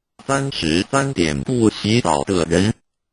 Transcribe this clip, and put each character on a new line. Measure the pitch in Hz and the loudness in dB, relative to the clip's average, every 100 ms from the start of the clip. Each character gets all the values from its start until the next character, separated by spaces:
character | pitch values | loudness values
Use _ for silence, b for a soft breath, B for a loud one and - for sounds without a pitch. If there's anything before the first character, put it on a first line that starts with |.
| _ - - | _ -12 -4
三 | 139 139 | -2 -4
十 | - 78 85 | -4 -2 0
三 | 104 135 139 | 0 -2 0
点， | 127 80 71 | 0 -2 -2
不 | 67 123 110 | -2 2 2
洗 | - 101 117 | 2 0 0
澡 | 87 73 | 2 0
的 | 71 92 80 | 0 -2 2
人， | 85 104 - _ _ _ | 2 0 -2 _ _ _